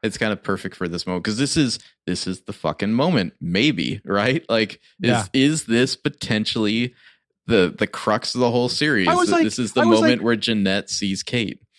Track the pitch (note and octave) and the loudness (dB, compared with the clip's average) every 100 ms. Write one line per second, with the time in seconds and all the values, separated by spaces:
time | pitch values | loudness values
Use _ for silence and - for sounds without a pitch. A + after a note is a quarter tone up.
0 | A2 - A2 G2 - G2 - - F2+ F2 | -6 -2 -2 -2 -4 -4 -6 -6 -6 -6
1 | - F2+ A2 G#2+ C#3 E3 C3 - - _ | -6 -4 -4 -2 -2 0 0 -2 -12 _
2 | - F2+ - F#2 - - D#2+ D2+ G2+ A2+ | -6 -6 -6 -8 -10 -6 -4 -2 -2 0
3 | E3 D3+ F2+ - E2+ F#2 D3 G#2 B1+ G#2 | 2 2 0 -6 -4 2 2 2 -2 -4
4 | - G2+ A2+ D3 - A2+ G#2+ - _ - | -2 0 0 -2 0 0 -2 -6 _ -4
5 | A#2+ A#2+ G2 C3 C#3 D#3 - A#2 - - | 0 0 0 2 2 2 0 2 2 0
6 | D3 - - A2 G#2+ A#2 G#2 A2+ B2 - | -6 -6 -2 -2 -2 -2 0 0 -2 -8
7 | - _ _ _ - A2 F2 - G#2 - | -20 _ _ _ 0 4 4 2 -4 -2
8 | - G#2+ - B2 B2 A#2+ B2 - D3+ A#2+ | -2 0 -2 -2 0 2 0 0 0 2
9 | F2+ F4+ F4 E4+ D#4+ - A#2 - - A2+ | 2 2 2 2 0 -2 -2 2 4 6
10 | A2+ B2 A2+ A2+ G#2+ G#2+ F#2+ G2 - - | 4 2 0 0 0 0 0 0 -4 -6
11 | G2+ F#2+ - B2 G2+ - _ | -4 -4 -4 -4 -4 -8 _